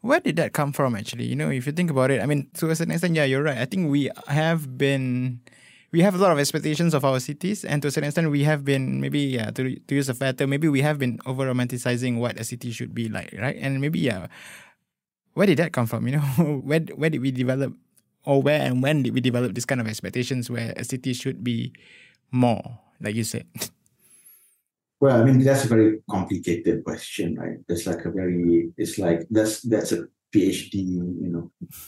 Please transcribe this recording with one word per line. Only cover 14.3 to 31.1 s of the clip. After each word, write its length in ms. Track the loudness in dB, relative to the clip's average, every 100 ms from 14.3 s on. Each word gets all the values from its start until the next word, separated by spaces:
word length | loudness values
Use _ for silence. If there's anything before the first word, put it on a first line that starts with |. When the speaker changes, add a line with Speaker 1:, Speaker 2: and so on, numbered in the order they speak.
| -16 -20 -20 -20 _ _ _ _ _ _
Speaker 1:
where 120 | 0 2
did 120 | 4
that 140 | 2
come 140 | 0 -2
from? 220 | 0 0
You 80 | 0
know, 60 |
<laughs> 420 | 0 2 2 0
where, 160 | 0 0
where 280 | 0 -2 -2
did 140 | 0
we 80 | -2
develop, 420 | -2 -2 0 -2 -6 _ _ _ _
or 180 | 0 2
where 180 | 4 2
and 220 | 2 2
when 220 | 2 2
did 100 | 2
we 60 | 2
develop 340 | 2 2 0
this 100 | -2
kind 160 | -2 -2
of 60 | -2
expectations 640 | -4 -6 -4 -2 -4 -4
where 220 | -4 -4 -6
a 60 |
city 300 | -6 -6 -4
should 320 | -4 -4 -4
be 280 | -4 -4 -4 -10 -20 -20 -20 _ _
more, 480 | 2 4 2 -4 -14 _ _
like 140 | -4
you 80 | -2
said? 240 | -4 -6 -10
<laughs> 160 | -12 -12 _ _ _ _ _ _ _ _ _ _ _ _ _
Speaker 2:
Well, 180 | 4 6
I 40 |
mean, 180 | 6 6
that's 220 | 6 4
a 20 | 4
very 320 | 6 6 4 -4
complicated 760 | -4 -2 -4 -2 0 2 0
question, 500 | -2 -8 -10 -6 -4
right? 240 | -4 -6 -10 -6
That's 220 | -6 -4
like 160 | -4
a 60 | -4
very, 580 | -4 -2 2 4 4 2 -4
it's 240 | -6 -2
like, 260 | 0 0 2
that's, 300 | 2 2 0
that's 280 | 0 0 2
a 160 | -2 -4 _ _
P 180 | 4 4
H 220 | 0 -4
D, 80 | -4
you 480 | -2 -2 -4